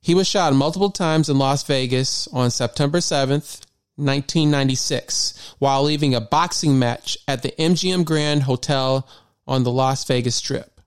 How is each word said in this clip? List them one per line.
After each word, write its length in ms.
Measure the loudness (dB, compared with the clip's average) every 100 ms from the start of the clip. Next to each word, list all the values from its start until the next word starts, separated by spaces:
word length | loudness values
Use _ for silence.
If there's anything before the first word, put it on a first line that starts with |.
he 140 | 2
was 140 | 2 2
shot 240 | 2 4
multiple 380 | 4 2 0 -2
times 400 | 0 0 2 2
in 80 | 2
Las 260 | 2 0
Vegas 640 | 0 -2 0 0 0 -4 -4
on 220 | 0 0
September 500 | 0 -4 0 0 0
seventh, 640 | -2 -2 0 0 -2 -16 -20 _ _ -6
nineteen 540 | -2 -2 -2 2 2
ninety-six, 1040 | 2 2 0 -2 -4 -4 -4 -4 -6 -20 -2
while 240 | 0 2
leaving 320 | 2 2 2
a 60 | 0
boxing 580 | 0 0 0 0 2 2
match 380 | 2 -2 -8 -10 -6
at 160 | -4
the 160 | -4 -2
M 160 | 0
G 160 | 2 0
M 140 | 0
Grand 380 | 0 0 0 0
Hotel 640 | 0 -2 0 -2 0 -2 -4 -16 _ _ -4
on 160 | 0
the 80 | 0
Las 320 | 2 0 0
Vegas 320 | -2 -2 0 -4
Strip. 440 | -4 -8 -8 _